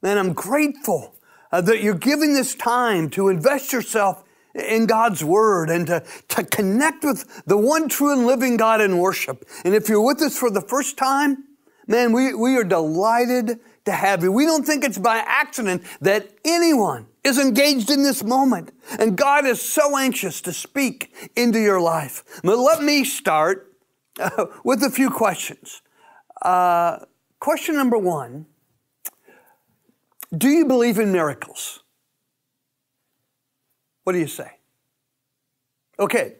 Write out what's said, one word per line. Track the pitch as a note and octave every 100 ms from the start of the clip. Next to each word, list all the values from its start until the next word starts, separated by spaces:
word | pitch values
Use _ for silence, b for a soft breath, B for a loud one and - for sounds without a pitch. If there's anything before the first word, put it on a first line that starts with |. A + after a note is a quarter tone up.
Man, | G3 G3+
I'm | F#3
grateful, | E3 F3+ C#4 D4+ - - E3+ - - b b b
uh, | E3+
that | F3+ A3
you're | G#3
giving | F#3 A#3+ D4 D4+
this | C#4+ B3+ -
time | - A#3+ B3 G3 D#3+
to | - G3
invest | F#3 E3 C#4 -
yourself | B3+ G3 A3+ G3+ F3+ - b b -
in | - A3 A3+
God's | A3 A#3 F3+
Word | D3+ F#3+ A3 F#3+ D#3+
and | E3+ D#3+
to, | E3+ - B _
to | -
connect | G3+ - G3 G#3 D4+ D#4
with | D4+ G#3 - - -
the | G3+
one | A3 D#4+ D#4
true | - C#4+
and | C#4 A#3+
living | C4 B3+ A#3
God | A3 A3
in | G#3 F3+
worship. | F3+ F3+ - B2+ - B
And | F3
if | G#3 G#3+
you're | G#3+
with | A3+ C#4+
us | D4+ -
for | B3
the | G3+
first | F#3+ B3+ C4 -
time, | C4 C#4 D4 C4+ - _ b b -
man, | A3+ A#3+
we, | A3+ C4
we | A3 A#3 C4
are |
delighted | G3+ F3 D#3+ D#3+ G#3 A#3 B3 B3 A3+ A#3 b b
to | -
have | F3 G3 G3
you. | F3
We | G3+ D4+
don't | D#4+
think | C4+ D4+
it's | C4+ G3+
by | F3+ D3
accident | - C4 D4 - G#3+ F3+ B B
that | E3+ G#3 G#3 _
anyone | - E4+ E4+ C#4+ G3 B2+ A2 _
is | C4+ B3+
engaged | C4+ A3 C#4+ C#4+ G#3
in | C#4+
this | C#4 C4+
moment. | G#3 B3+ C4+ G#3 E3 - B B
And | A3 F#3
God | C#4 C#4+ C#4
is | A#3
so | - - D4 C#4
anxious | C4 B3+ F#3 -
to | -
speak | E3+ - C4+ C4+ - - B B -
into | A#3+ A3+
your | G#3+ F#3+
life. | E3+ E3 C#3+ - - -
But | - A3+
let | B3+ D#4+
me | D4 D4
start, | C4 - - D#3 D#3+ F#3+ - _ _ _ _ -
uh, | F#3 - F3 B
with | - B3+
a | C4+
few | - C4
questions. | - A3 E3+ - - - - _ b b b b -
Uh, | - F3+ F3+ E3+ E3+ - - _ _ _
question | - D4+ -
number | D4+ C4 A#3
one, | F#3 D#3+ B2 C3 D#3+ _ _ _ _ _ - _ b b b b b _ _ _ _ _ - E3
do | A#3+
you | D4+ D4+
believe | B3+ A#3+ G3+
in | G#3+
miracles? | F3+ D#3 C#3 - - - - _ _ _ _ _ _ _ _ _ _ _ _ _ _ _ _ _ _ _ _ _ _
What | -
do | F#3
you | D3+
say? | - - _ _ _ _ _ _ _ _ _ _ _ _ _ _ -
Okay, | G3+ A#3+ B2 -